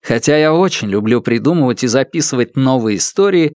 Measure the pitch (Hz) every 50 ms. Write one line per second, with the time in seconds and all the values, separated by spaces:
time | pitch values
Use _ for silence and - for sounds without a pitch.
0 | - - 175 160 - - 151 151 151 156 156 170 190 185 - - - 104 95 104
1 | 107 110 117 120 - - 117 117 107 139 175 170 143 127 117 - 131 123 110 135
2 | 131 - - 170 147 - - 123 120 - _ 139 131 131 131 127 113 110 104 90
3 | - - - - 196 202 185 175 160 147 -